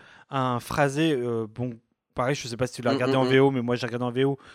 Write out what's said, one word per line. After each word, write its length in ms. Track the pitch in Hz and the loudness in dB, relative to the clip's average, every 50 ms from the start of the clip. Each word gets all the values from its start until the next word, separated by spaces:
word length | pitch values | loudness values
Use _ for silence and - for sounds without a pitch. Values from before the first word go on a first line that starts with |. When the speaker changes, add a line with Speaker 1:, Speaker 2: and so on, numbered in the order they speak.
| - - - - - _ | -10 -20 -20 -20 -20 _
Speaker 1:
un 280 | 139 135 131 127 123 120 | -4 -2 -2 0 -2 -4
phrasé, 520 | - - 117 156 147 143 135 143 160 165 151 | -4 -6 0 0 0 0 2 0 0 0 0
euh, 320 | 127 120 120 117 113 113 107 | 0 -2 -2 -2 -2 -4 -6
bon, 320 | 110 110 123 127 117 113 _ _ _ _ _ _ _ | -6 -8 -8 -8 -8 -10 _ _ _ _ _ _ _
pareil, 180 | - 127 123 147 | -4 -2 -2 -2
je 120 | 139 - 117 | -4 -4 -8
sais 100 | 120 110 | -4 -4
pas 80 | 127 123 | -4 -4
si 60 | - | -4
tu 80 | - | -4
l'as 100 | 120 123 | -2 0
Speaker 2:
Mm, 40 | 131 | 0
Speaker 1:
regardé 180 | 139 123 127 135 | 0 2 2 2
Speaker 2:
mm, 40 | 135 | 2
Speaker 1:
en 60 | 131 | 4
Speaker 2:
mm. 40 | 127 | 4
Speaker 1:
V 100 | 131 135 | 6 6
O, 120 | 135 139 | 6 6
mais 100 | 135 127 | 4 2
moi, 140 | 117 120 123 | 0 -2 -2
j'ai 100 | 123 - | -2 -2
regardé 200 | 120 113 120 123 | -6 -4 -4 -4
en 60 | 123 | -4
V 140 | 117 127 135 | 0 0 0
O. 140 | 139 139 - - - - | 0 0 -2 -8 -14 -16